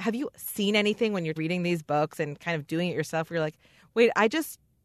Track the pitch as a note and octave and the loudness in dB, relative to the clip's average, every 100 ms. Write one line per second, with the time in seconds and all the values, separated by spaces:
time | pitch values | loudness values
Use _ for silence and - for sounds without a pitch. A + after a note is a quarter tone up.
0 | F#3 A3+ D4 - - - G3 G#3+ G#3 G#3 | -4 -4 -6 -8 -10 -2 2 2 2 2
1 | A3 G3+ D#3+ D#3 D#3+ F3+ F3 E3+ D3+ D3 | 0 0 -2 -2 -2 0 0 -2 0 0
2 | D#3 - D3+ C#3+ E3+ E3 C#3+ D#3+ F3 D3+ | 0 -2 -6 -4 -6 -6 -2 -2 -2 -2
3 | D3+ D#3+ D#3+ E3+ D#3 - _ _ - A3 | -2 -4 -4 -2 -4 -6 _ _ -6 4
4 | A#3 - A3 D#4 D4+ - _ _ | 4 6 2 2 -4 -10 _ _